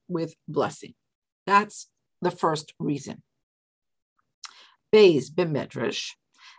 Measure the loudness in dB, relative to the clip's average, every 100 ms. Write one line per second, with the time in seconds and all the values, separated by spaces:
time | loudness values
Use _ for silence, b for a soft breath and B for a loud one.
0 | -8 -6 -6 -10 -8 -4 -4 -6 -16 -20
1 | _ _ _ _ 2 2 2 -6 -14 _
2 | _ _ -6 -2 -2 -2 -6 -8 -6 -6
3 | -8 -16 _ _ _ _ _ _ _ _
4 | _ _ _ _ B B B B _ 6
5 | 8 6 0 -2 -2 -4 -6 -6 -6 -6
6 | -10 -16 _ b b